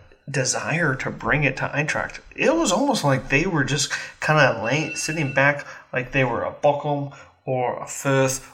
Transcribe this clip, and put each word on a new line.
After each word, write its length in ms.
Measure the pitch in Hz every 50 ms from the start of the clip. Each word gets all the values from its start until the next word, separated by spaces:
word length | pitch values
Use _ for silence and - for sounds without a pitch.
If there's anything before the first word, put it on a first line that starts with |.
| - - - _ _ -
desire 640 | 135 143 123 123 - 113 104 107 139 170 170 143 131
to 160 | 127 - 117
bring 340 | 104 - - 110 131 151 147
it 120 | 131 139 -
to 100 | 139 -
Eintracht? 520 | - 139 156 147 - 113 - - - - - - -
It 180 | - 180 247 320
was 180 | 330 330 - 180
almost 320 | 220 277 285 233 - -
like 240 | 143 135 127 - -
they 180 | 139 147 156
were 180 | 190 165 147 135
just 280 | - 139 143 - - - - - - - -
kinda 400 | - - 151 156 139 120 113 113 110
laying, 300 | 113 135 156 160 - -
sitting 360 | - - - 156 165 147 131 127
back, 320 | 131 139 143 143 143 - - - - - _ -
like 200 | 127 127 - -
they 120 | 139 131
were 200 | 120 117 98 87
a 80 | 82 -
Bochum 600 | - - 147 143 - - 151 143 143 143 139 - - - - _ _ _
or 320 | 135 127 127 123 120 - -
a 60 | -
Fürth 540 | - - - - 139 135 135 135 131 131 - - -